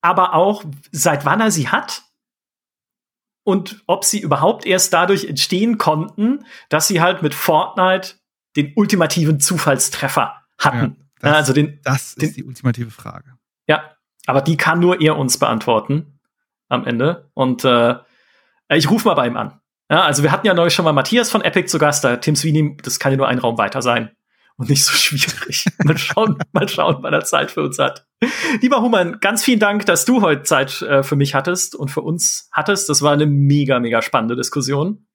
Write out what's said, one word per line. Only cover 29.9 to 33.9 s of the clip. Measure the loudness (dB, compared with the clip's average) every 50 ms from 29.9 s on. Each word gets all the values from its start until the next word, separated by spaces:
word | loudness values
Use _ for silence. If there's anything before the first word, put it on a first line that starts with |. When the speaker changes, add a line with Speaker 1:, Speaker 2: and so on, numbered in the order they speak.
| 0 0 2
Speaker 1:
du | 2 2 2
heute | 4 2 0 0 0
Zeit, | 0 0 0 0 -2 -6 -10
äh, | -4 0 2 0 2
für | 2 0 0
mich | 0 0 0
hattest | -2 -2 -2 -2 -4 -4 -6 -6
und | -8 -8 -6
für | -6 -6
uns | -4 -4 -4 -2 -2 -4 -4 -4 -10 _ -4
hattest. | -4 0 0 -2 -2 0 -2
Das | 0 2 2
war | 2
eine | 4 4 2 2
mega, | 4 4 4 4 4 2 2 2 0 0
mega | 0 0